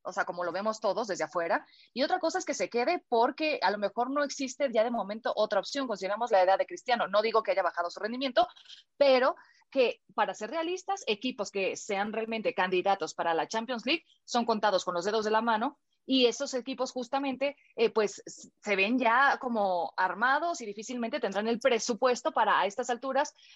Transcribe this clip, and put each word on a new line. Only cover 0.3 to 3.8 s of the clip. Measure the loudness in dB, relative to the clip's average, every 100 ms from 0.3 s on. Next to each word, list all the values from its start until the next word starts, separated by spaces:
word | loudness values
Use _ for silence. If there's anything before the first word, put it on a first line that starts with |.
| -4
lo | -4
vemos | -4 -4 -2
todos | -2 -2 -4
desde | -4
afuera, | -4 -4 -2 -2 -4 _ _
y | -4
otra | -2 0
cosa | -2 -2
es |
que | -4
se | -4 -2
quede | -2 0 -2 0
porque | 2 2 0 -4 0
a | 0
lo |
mejor | 0